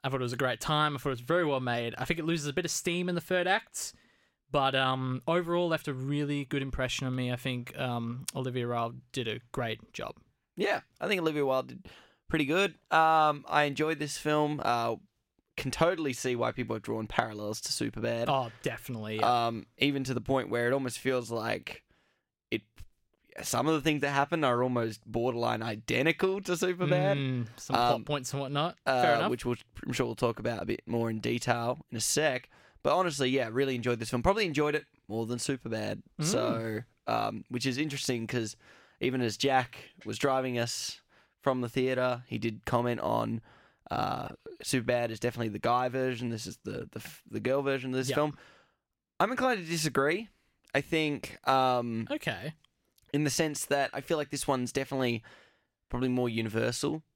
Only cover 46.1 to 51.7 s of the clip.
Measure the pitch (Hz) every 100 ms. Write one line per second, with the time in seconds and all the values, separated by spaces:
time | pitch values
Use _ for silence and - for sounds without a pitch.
46.1 | 120 120 113 110 - 104 104 - 107 -
47.1 | - - 107 127 135 139 135 131 131 131
48.1 | 131 151 143 - - _ _ _ _ _
49.1 | _ 202 247 254 226 160 165 156 135 139
50.1 | 185 226 _ _ _ _ 139 - 160 156
51.1 | 143 - - - 131 131